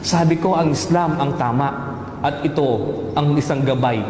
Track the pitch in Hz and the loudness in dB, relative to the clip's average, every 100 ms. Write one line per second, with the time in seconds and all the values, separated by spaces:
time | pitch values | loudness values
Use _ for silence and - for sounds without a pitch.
0 | - 170 165 165 185 170 165 143 - 170 | 0 2 4 4 2 2 2 0 2 2
1 | 165 147 139 127 123 120 139 - - - | 2 0 -2 0 0 0 0 -4 -8 -10
2 | - - 143 147 156 147 143 113 - - | -10 -4 -4 -2 -2 0 0 0 -2 -4
3 | - - 147 147 147 139 135 127 127 113 | -4 0 2 2 0 0 0 2 0 0
4 | 101 | -4